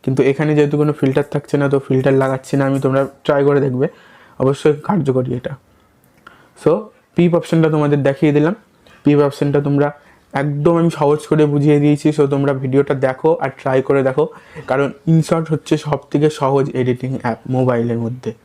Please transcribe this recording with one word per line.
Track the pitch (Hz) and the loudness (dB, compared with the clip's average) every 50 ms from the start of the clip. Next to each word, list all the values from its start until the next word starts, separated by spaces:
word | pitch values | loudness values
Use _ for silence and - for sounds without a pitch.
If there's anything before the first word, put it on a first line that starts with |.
| - | -4
কিন্তু | 135 135 135 127 135 | -2 0 2 2 2
এখানে | 135 139 156 151 151 | 2 0 -2 0 2
যেহেতু | 147 147 143 143 147 | 2 2 0 0 0
কোনো | 151 151 147 - | 0 -2 0 -2
ফিল্টার | - 135 135 151 139 - - | -2 0 0 0 -2 -2 -6
থাকছে | 147 - - - 143 | -8 -6 -2 -2 -2
না, | 143 139 139 | 0 0 0
তো | 135 135 | -2 0
ফিল্টার | - 135 131 131 143 139 135 135 | 0 -2 0 2 2 2 2 0
লাগাচ্ছি | 131 131 127 - - - 139 | 0 -4 -6 -6 -4 -2 0
না | 139 135 | 0 0
আমি, | 139 135 135 | -2 0 -2
তোমরা | 139 131 135 139 135 - _ _ | 0 0 0 -2 -2 -8 _ _
ট্রাই | - 147 143 143 | 0 0 2 2
করে | 143 143 143 135 | 2 2 2 0
দেখবে, | 139 123 123 139 175 - - - - - - - _ _ - 131 | 0 -2 -2 -4 -4 -4 -12 -20 -20 -20 -20 -20 _ _ -2 -2
অবশ্যই | 131 139 - - 156 147 143 - | -2 -2 0 0 0 0 0 -4
কার্যকরী | - 208 185 143 139 127 131 127 127 123 123 | -4 -2 -2 0 0 -2 -2 -2 -2 -6 -6
এটা। | - 131 127 - _ _ _ _ _ _ _ _ _ _ _ _ _ - - _ _ _ _ - - | -8 -10 -12 -12 _ _ _ _ _ _ _ _ _ _ _ _ _ -20 -20 _ _ _ _ -2 0
So, | 151 165 208 214 - _ _ _ _ _ | 0 0 0 -4 -12 _ _ _ _ _
পিপ | - 175 175 165 170 | 2 2 2 2 0
অপশনটা | 165 - - 165 160 156 156 | -2 0 2 2 2 2 2
তোমাদের | 151 147 147 147 143 131 | 0 0 0 0 0 0
দেখিয়ে | 139 135 - - 151 143 | -2 0 2 0 2 2
দিলাম। | 147 147 165 214 - _ _ _ _ _ - - _ _ | 2 0 0 -2 -6 _ _ _ _ _ -20 -20 _ _
পিপ | 143 147 147 147 | 2 4 4 2
অপশনটা | 143 139 - 147 143 139 143 143 | 0 0 -2 -2 0 0 0 0
তোমরা | 143 143 143 147 147 - - _ _ _ _ _ _ - 139 | 0 0 0 0 -2 -4 -10 _ _ _ _ _ _ -6 -4
একদম | 143 151 143 143 147 170 170 170 | -4 -2 -4 0 0 2 2 2
আমি | 165 170 - 147 | 2 0 0 0
সহজ | 151 143 151 151 - - | 0 0 0 0 -2 -2
করে | 151 156 151 147 143 | 2 2 2 2 2
বুঝিয়ে | 147 139 151 147 147 143 | 2 2 4 4 4 4
দিয়েছি। | 147 147 143 - 156 147 | 2 2 2 0 -2 2
So, | 151 147 139 143 | 2 0 0 2
তোমরা | 139 139 143 139 135 139 | 0 0 -2 -2 -2 -4
ভিডিওটা | 131 127 139 139 - 147 131 135 | 0 0 0 0 0 -2 -2 0
দেখো | 131 127 - - 160 165 170 139 | -2 -2 0 0 0 0 0 -2
আর | 135 - - | -6 -8 -6
ট্রাই | - 135 131 131 131 | -4 0 0 0 0
করে | - 139 139 131 | 2 0 2 2
দেখো, | 131 131 147 151 165 - - - - - 156 139 - | 0 0 0 -2 -2 -4 -18 -20 -20 -20 -18 -6 -4
কারণ | 127 135 143 131 - - _ 165 | -2 -2 -2 -4 -6 -6 _ 2
InShot | 165 160 156 - 175 165 160 156 160 | 2 2 2 2 -2 -2 0 -4 -4
হচ্ছে | 147 - - 165 151 - | -6 -2 -2 -4 -2 -2
সব | 151 147 131 - _ | -4 -6 -6 -6 _
থেকে | - 143 151 151 151 - | -2 0 0 0 0 0
সহজ | 143 131 139 139 135 135 - 127 | -2 0 0 0 -2 -2 -2 -2
এডিটিং | 127 127 123 123 - 131 135 - - | -2 -2 -2 -4 -4 -8 -8 -6 -4
অ্যাপ | 123 113 - - - 127 | -6 -6 -6 -6 -6 -2
মোবাইলের | 127 131 127 123 117 117 120 117 117 117 | 0 0 0 0 -2 -2 -2 -4 -4 -4
মধ্যে। | 113 123 127 - 113 - _ | -6 -8 -8 -10 -12 -12 _